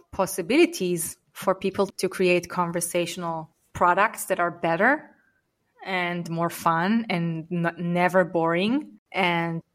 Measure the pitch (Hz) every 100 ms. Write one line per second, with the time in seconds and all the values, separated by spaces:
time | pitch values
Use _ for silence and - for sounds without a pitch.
0 | _ - 185 - 170 277 339 - 180 175
1 | - - _ - 190 190 190 - 196 -
2 | 185 - 185 180 175 - 175 175 170 180
3 | 170 185 170 165 160 _ _ - 180 175
4 | 214 214 - 185 175 165 165 165 226 302
5 | - _ _ _ _ _ _ 480 381 185
6 | 175 175 170 165 170 - 170 165 180 226
7 | 226 175 170 160 160 175 170 170 170 175
8 | 180 185 175 175 165 170 202 269 - -
9 | _ - 185 170 170 165 -